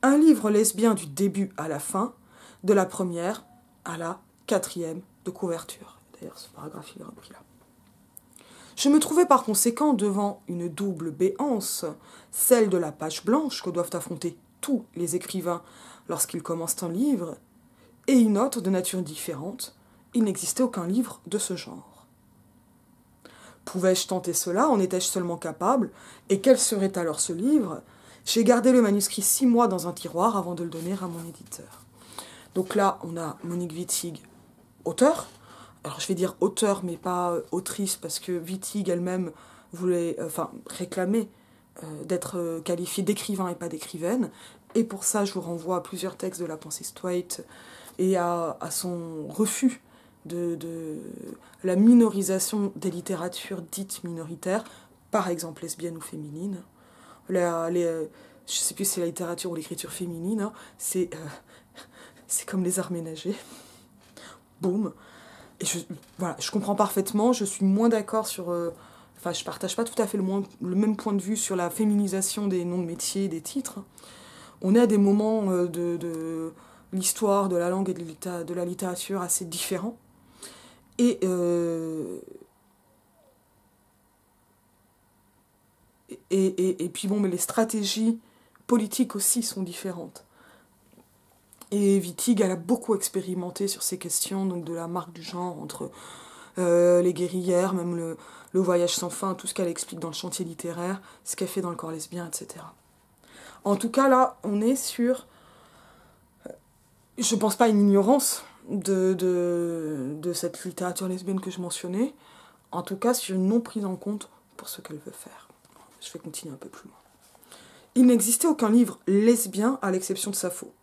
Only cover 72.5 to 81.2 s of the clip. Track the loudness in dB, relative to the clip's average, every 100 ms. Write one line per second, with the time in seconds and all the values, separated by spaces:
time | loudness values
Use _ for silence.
72.5 | 0 -2 -2 -4 -4 -4 -2 -2 -4 -6
73.5 | -8 -8 -12 -16 -20 -20 -20 -20 -20 -20
74.5 | -6 4 6 6 6 6 6 4 2 2
75.5 | 2 0 0 -2 -2 -4 -6 -6 -6 -8
76.5 | -10 -20 -20 -8 -4 -2 0 2 2 2
77.5 | 0 0 0 -2 -4 -8 -10 -8 -8 -6
78.5 | -6 -4 -4 -6 -6 -6 -4 -2 -2 -2
79.5 | -6 -4 -4 -4 -8 _ _ _ -20 -20
80.5 | -20 -20 -20 _ 2 2 4